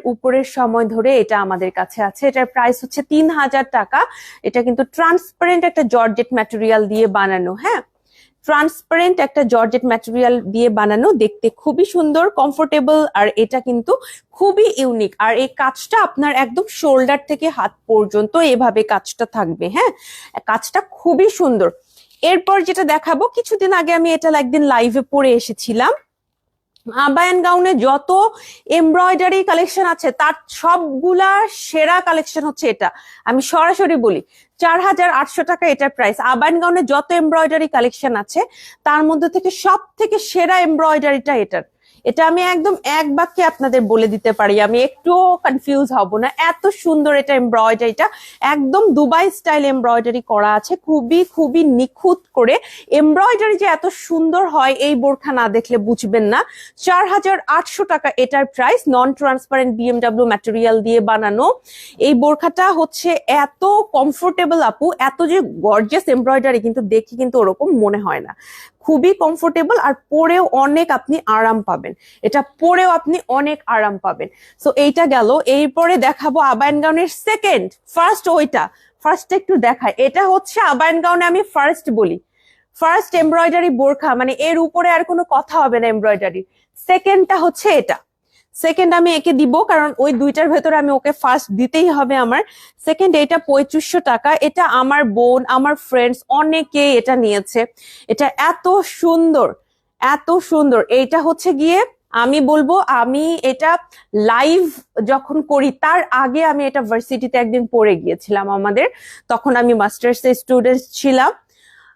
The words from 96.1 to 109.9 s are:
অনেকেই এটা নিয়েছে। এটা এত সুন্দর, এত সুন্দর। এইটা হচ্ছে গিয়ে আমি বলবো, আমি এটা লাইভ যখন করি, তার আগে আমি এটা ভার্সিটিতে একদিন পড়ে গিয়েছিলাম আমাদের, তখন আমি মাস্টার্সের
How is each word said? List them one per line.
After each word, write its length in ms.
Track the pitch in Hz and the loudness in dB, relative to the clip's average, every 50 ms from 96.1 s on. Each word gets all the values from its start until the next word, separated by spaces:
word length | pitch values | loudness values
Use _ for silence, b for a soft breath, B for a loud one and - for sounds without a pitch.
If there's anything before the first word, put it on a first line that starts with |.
| 247 - - - | -2 -4 -6 -2
অনেকেই 680 | 262 285 311 311 320 320 302 - - 294 285 285 269 240 | 0 0 0 0 0 -2 -4 -4 -2 0 2 2 2 2
এটা 180 | 226 254 254 | 2 0 0
নিয়েছে। 500 | 254 233 214 208 202 196 - - 233 233 240 B B B B B B B - | 0 0 0 0 -2 -4 -4 -4 -4 -4 -4 B B B B B B B -6
এটা 220 | 220 - 294 269 - - | -4 -2 -2 -2 -2 -2
এত 420 | 269 320 330 - - 359 370 403 359 | -2 -2 -2 -2 0 0 0 0 0
সুন্দর, 680 | - - - - 339 330 330 330 330 311 277 226 160 - - _ _ _ _ _ _ _ _ | -2 -6 -2 0 0 2 2 2 2 2 2 0 0 -2 -8 _ _ _ _ _ _ _ _
এত 380 | - 262 285 294 - - 339 370 | -2 -2 -2 -2 -2 -2 -2 -2
সুন্দর। 480 | 330 - 330 302 302 285 247 - - - | 0 0 0 0 2 2 2 2 2 2
এইটা 320 | 226 254 269 247 311 330 | 0 0 0 0 0 0
হচ্ছে 320 | 294 320 330 330 - 370 320 | 0 0 -2 -2 -2 -2 -2
গিয়ে 320 | 269 302 330 339 381 480 494 - _ _ _ | 0 0 0 2 2 0 -2 -6 _ _ _
আমি 320 | - 226 - 254 277 302 | -4 -2 0 0 0 2
বলবো, 360 | 269 247 - 302 302 262 349 392 | 2 2 2 2 2 2 0 0
আমি 640 | - - 269 247 233 247 262 285 311 320 339 330 - | 0 0 0 0 0 0 -2 -2 -2 -2 -4 -2 -2
এটা 340 | 262 262 262 302 320 339 349 349 b b b b _ - | -4 -4 -2 0 0 0 0 -4 b b b b _ -4
লাইভ 560 | 208 208 220 226 240 269 302 330 370 370 320 277 - - _ _ 233 220 | -2 0 2 2 2 2 2 2 2 0 -2 -4 -10 -18 _ _ -6 -2
যখন 380 | 202 269 269 269 - 285 311 | -2 -2 -2 -4 -4 -6 -6
করি, 300 | 294 302 294 277 269 277 | -4 -2 0 0 0 0
তার 320 | 262 - - 311 330 359 320 - | -2 -2 -2 0 0 0 0 0
আগে 340 | - 254 269 262 247 311 320 | -2 -2 -2 0 0 0 0
আমি 200 | 311 294 285 285 | 0 0 0 -2
এটা 160 | 269 277 285 | -4 -4 -4
ভার্সিটিতে 560 | 247 208 226 226 240 - 262 233 247 247 - 247 | -4 -2 -4 -4 -4 -4 -6 -6 -4 -2 -2 -2
একদিন 300 | 240 220 220 254 240 233 | -2 0 -2 -2 -2 0
পড়ে 280 | - 233 220 214 190 | 0 2 2 2 2
গিয়েছিলাম 540 | 165 170 175 165 - - - 208 196 196 202 | 0 -2 -4 -6 -6 -6 -4 -4 -4 -2 -2
আমাদের, 380 | 196 196 196 208 202 226 311 494 B B B B B B B - | -4 -2 -2 -2 0 0 0 -2 B B B B B B B -6
তখন 280 | 240 226 - 285 254 | -6 -4 -2 0 0
আমি 180 | 240 240 240 240 | 2 2 2 2
মাস্টার্সের 600 | 220 202 208 | 2 0 -2